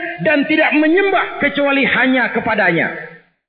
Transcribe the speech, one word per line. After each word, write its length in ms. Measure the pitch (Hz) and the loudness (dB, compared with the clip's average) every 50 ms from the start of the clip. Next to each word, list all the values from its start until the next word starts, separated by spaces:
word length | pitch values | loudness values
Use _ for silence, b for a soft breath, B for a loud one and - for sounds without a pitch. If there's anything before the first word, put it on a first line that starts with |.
| 349 339 339 - 269 | -4 -8 -8 -2 0
dan 240 | 311 302 285 269 - | 0 2 2 2 0
tidak 240 | 311 311 302 240 240 | 2 2 2 2 2
menyembah 680 | 302 311 311 330 392 403 392 381 - - - - - - | 2 2 4 2 2 2 2 0 0 -2 -4 -4 -4 -2
kecuali 400 | 285 277 285 285 277 277 277 262 | -2 0 0 0 0 2 0 0
hanya 480 | - - 220 247 262 262 254 233 208 | 0 0 0 2 2 2 0 0 -2
kepadanya. 560 | - 226 - 233 220 208 190 175 170 160 120 - - - - - - - _ _ _ _ _ | -2 -4 -4 -2 0 0 2 2 2 0 -2 -4 -6 -10 -12 -16 -18 -20 _ _ _ _ _